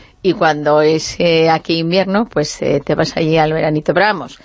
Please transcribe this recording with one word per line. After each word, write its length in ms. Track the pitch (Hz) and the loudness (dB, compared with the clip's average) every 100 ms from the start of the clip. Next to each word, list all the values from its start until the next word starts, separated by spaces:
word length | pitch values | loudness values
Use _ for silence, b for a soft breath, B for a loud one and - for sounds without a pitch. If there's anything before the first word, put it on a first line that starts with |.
| B B | B B
y 120 | 190 | -2
cuando 480 | 165 165 151 147 151 | 0 0 0 2 2
es, 340 | 156 160 - - | 4 0 -4 -4
eh, 300 | 175 165 160 | 0 2 2
aquí 300 | 160 - 165 | 2 0 -4
invierno, 460 | 165 185 190 196 226 | 0 0 0 -2 -2
pues, 300 | - 147 - | -2 -4 -4
eh, 200 | 135 143 139 | -2 -2 -2
te 80 | |
vas 220 | 151 160 - | -2 -2 -2
allí 200 | 160 160 | 0 2
al 140 | 156 | 2
veranito. 400 | 160 156 151 - | 0 -2 -2 -2
Pero 120 | 156 208 | 0 0
vamos. 340 | 190 120 - | -2 -8 -16